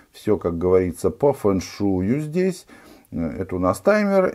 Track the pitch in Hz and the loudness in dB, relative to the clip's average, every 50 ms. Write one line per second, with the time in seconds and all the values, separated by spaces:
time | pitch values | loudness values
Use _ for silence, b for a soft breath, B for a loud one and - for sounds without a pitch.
0 | B B _ - - 110 104 82 - 87 85 82 90 90 92 92 92 90 82 - | B B _ -6 -2 -2 0 0 0 -2 -2 0 2 4 4 4 4 2 -2 -2
1 | - 95 - - 143 143 139 - - 101 98 90 - - - - 101 101 95 92 | -2 -4 0 2 2 0 2 2 0 0 0 0 -2 -6 -6 -4 -2 0 0 0
2 | 92 101 127 151 151 151 151 180 - - 277 - - B B B B B B B | 0 0 -2 -2 -4 -4 -2 -2 -2 -2 -2 -6 -12 B B B B B B B
3 | B B - 82 85 78 - 87 95 - 95 90 90 90 104 - - 202 208 214 | B B -8 -6 -6 -6 -6 -8 -8 -6 -4 0 0 0 0 2 2 2 2 2
4 | 208 98 101 190 185 - | 2 2 2 2 2 2